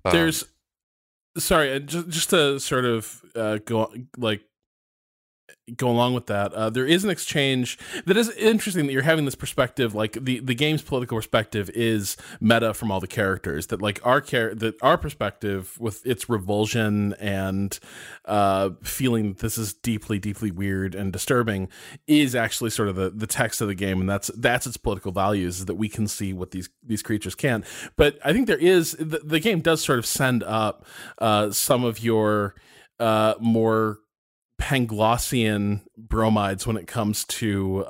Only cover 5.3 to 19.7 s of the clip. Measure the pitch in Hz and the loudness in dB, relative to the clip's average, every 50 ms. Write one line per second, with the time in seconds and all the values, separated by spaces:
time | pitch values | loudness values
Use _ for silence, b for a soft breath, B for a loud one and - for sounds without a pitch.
5.3 | _ _ _ - - _ _ - 117 - 131 123 117 117 120 123 127 123 - - | _ _ _ -20 -20 _ _ -14 -6 -2 0 2 4 4 2 2 0 -2 -2 -2
6.3 | 104 101 101 98 - 107 110 110 113 127 131 135 170 185 196 208 175 - - - | -2 0 0 -2 -2 -2 -2 -2 0 0 2 2 2 2 2 0 -2 -4 -4 -4
7.3 | - 156 139 135 135 127 123 - - - B B B B B 165 190 226 233 226 | -2 0 0 2 0 0 -2 -4 -6 -10 B B B B B 2 2 2 2 0
8.3 | - - 214 220 226 208 - 214 180 180 147 139 135 131 131 160 165 160 147 135 | 0 2 4 4 4 4 0 -2 -2 -2 0 0 0 0 2 2 2 2 2 -2
9.3 | - - - - - - 127 117 - - 123 113 101 104 110 107 - 117 131 127 | -2 -6 -10 -6 -2 0 0 0 0 0 0 0 0 0 -2 -2 -4 -4 -4 -2
10.3 | 127 113 135 131 120 117 147 151 156 147 - - 147 127 123 - 120 110 - - | -2 -2 -2 -2 -2 0 0 0 0 -2 -2 -4 -4 -4 -4 -2 -4 -6 -2 0
11.3 | - 117 107 - - 107 98 - - 117 117 113 110 107 98 - - - B B | 0 0 0 0 -2 -4 -4 -4 -2 0 2 2 2 0 -2 -4 -8 -10 B B
12.3 | B B - 107 117 117 113 110 104 - 120 110 98 95 87 - - 113 104 95 | B B 4 4 4 4 4 0 -2 -2 -4 -4 -2 -4 -4 -4 -2 0 0 0
13.3 | 95 90 - 87 69 78 95 - 110 87 101 107 98 - - 123 131 143 143 - | 0 -2 -4 -6 -6 -6 -6 -6 -6 -4 -2 -4 -4 0 2 2 2 2 2 0
14.3 | 139 123 113 110 104 117 113 113 107 - 120 135 170 175 - 151 - - 107 101 | 0 0 0 0 -2 -2 -4 -4 -2 2 4 4 4 2 0 -6 -6 -4 -4 -4
15.3 | - - - 104 98 95 92 - - - 117 110 101 - - 127 120 - - - | -4 -4 -4 -4 -4 -4 -6 -8 -10 -8 -6 -6 -6 -6 -4 -4 -4 -4 -2 -2
16.3 | 117 104 90 95 104 104 110 107 - 120 110 107 104 104 104 101 98 - 104 101 | -2 -2 0 0 0 0 0 0 0 0 2 2 2 2 0 0 -2 -4 -4 -4
17.3 | 98 95 95 95 98 98 101 98 - - B B B B B B B B B - | -2 -2 -2 -2 -2 -2 -2 -4 -6 -8 B B B B B B B B B -2
18.3 | 104 104 101 98 98 95 98 95 87 - - - - - 135 127 117 113 104 104 | 2 2 4 4 4 2 2 0 -2 -6 -10 -8 -4 -2 0 2 2 2 0 -2
19.3 | 95 - - 113 - 113 110 101 | -4 -4 -6 -6 -4 -4 -6 -6